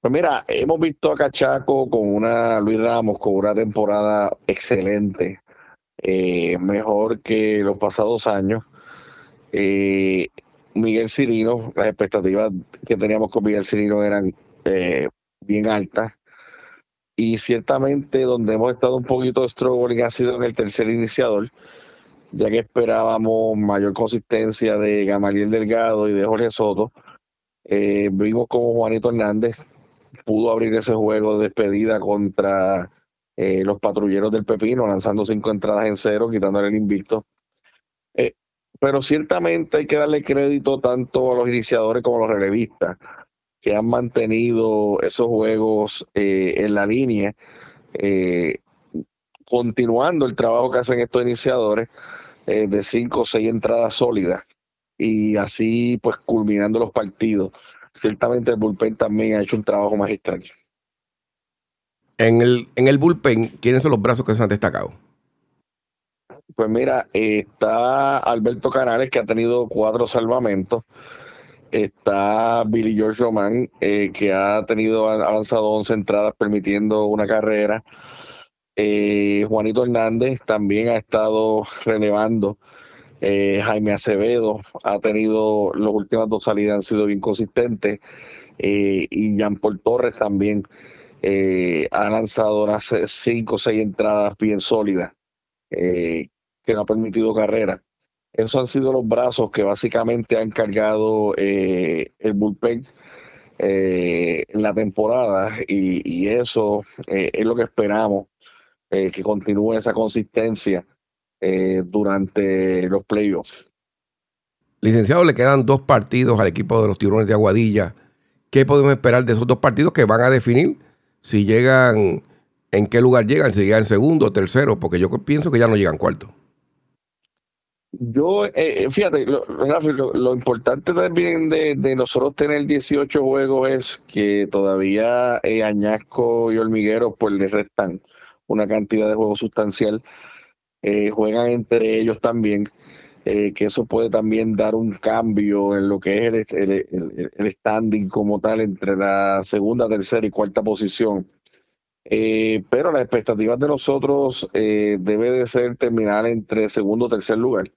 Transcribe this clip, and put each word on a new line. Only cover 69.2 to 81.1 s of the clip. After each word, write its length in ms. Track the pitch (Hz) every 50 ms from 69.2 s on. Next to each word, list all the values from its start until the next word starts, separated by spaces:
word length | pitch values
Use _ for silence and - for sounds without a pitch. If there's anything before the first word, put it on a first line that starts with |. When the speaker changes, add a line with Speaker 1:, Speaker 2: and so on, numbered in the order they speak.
| 113
Speaker 1:
tenido 420 | 107 113 113 117 117 120 123 120 104
cuatro 380 | - 101 107 110 110 117 120
salvamentos. 800 | 110 - 123 117 113 120 127 123 110 101 95 92 - 120 117 - _ _ - - - - - - - - - - - - _ _ _
Está 960 | - 113 107 95 _ _ _ 113 101 98 98 101 107 110 113 117 117 117 113
Billy 280 | 110 110 117 110 110 110
George 280 | 104 107 107 107 107
Román, 480 | 123 117 110 107 98 101 113 123 127 - _ _
eh, 320 | - 95 101 104 101 92
que 220 | 90 - 104 101
ha 320 | 95 95 98 101 104 107 107
tenido, 460 | - 113 107 110 110 110 110 110 110
ha, 180 | 110 107 85 82
ha 60 | 107
lanzado 340 | 110 107 - 123 113 107 107
once 240 | 107 110 101 -
entradas, 400 | 117 107 98 - 104 104 104 107 - _
permitiendo 640 | 110 104 104 104 92 101 101 104 107 107 107 107 104
una 220 | 104 107 107 104
carrera. 580 | 101 110 107 107 110 107 104 104 104 107 110 - _ - - - - - - - - - - - _ _ _ _ _ _
Eh, 720 | - 104 104 104 104 104 104 104 104 101 101 101 101 104
Juanito 360 | 107 110 110 107 110 107 120
Hernández 580 | 123 123 120 117 113 110 113 117 123 131 131 123 -
también 420 | - 110 107 104 98 101 107 113 117
ha 80 | 117
estado 680 | 110 107 _